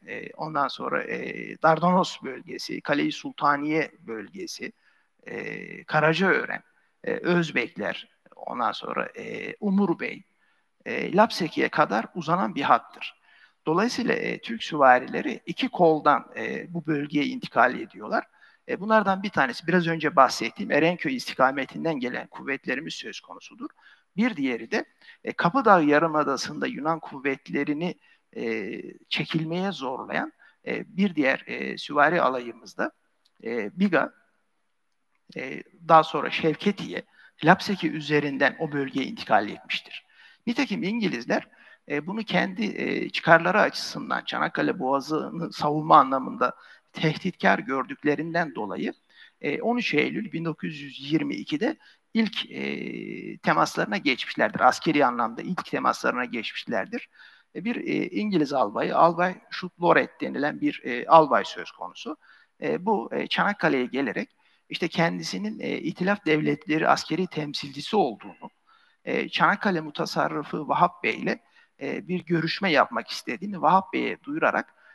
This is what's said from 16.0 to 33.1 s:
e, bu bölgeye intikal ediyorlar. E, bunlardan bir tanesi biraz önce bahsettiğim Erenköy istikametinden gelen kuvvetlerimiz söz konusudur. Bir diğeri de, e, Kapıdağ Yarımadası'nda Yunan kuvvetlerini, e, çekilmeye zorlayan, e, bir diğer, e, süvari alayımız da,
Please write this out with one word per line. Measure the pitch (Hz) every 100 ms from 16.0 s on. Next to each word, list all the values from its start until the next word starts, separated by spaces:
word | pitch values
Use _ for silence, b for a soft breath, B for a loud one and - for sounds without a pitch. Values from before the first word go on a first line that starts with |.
| 151 127 - -
e, | 113 143 160
bu | 170
bölgeye | 156 147 147 151
intikal | 135 127 - 123 123 123
ediyorlar. | - - 113 - - b b b -
E, | 131
bunlardan | 208 220 196 190
bir | 196
tanesi | 165 135 - 160
biraz | 180 165
önce | 165 156
bahsettiğim | 139 127 - 113 - 202
Erenköy | 143 160 175 147
istikametinden | 127 - - 131 139 131 - 160 147
gelen | 123 123 123
kuvvetlerimiz | - 135 135 135 131 165
söz | - 120 -
konusudur. | - 87 - - 294 - b b b
Bir | - 247
diğeri | 170 135 117 113
de, | - - _ B B
e, | -
Kapıdağ | - 170 269 226 185
Yarımadası'nda | 147 147 160 151 139 131 - 151 135
Yunan | 120 151 160
kuvvetlerini, | - 139 139 139 - 139 143 147 175 - b b _
e, | - 117 110 101 - - - _
çekilmeye | - 151 165 160 175 196
zorlayan, | 156 131 123 101 - 311 _ b b -
e, | 117 - 170
bir | 202
diğer, | 156 131 135 -
e, | 123 131 -
süvari | - 143 147 175
alayımız | 127 127 120 117 - -
da, | - - _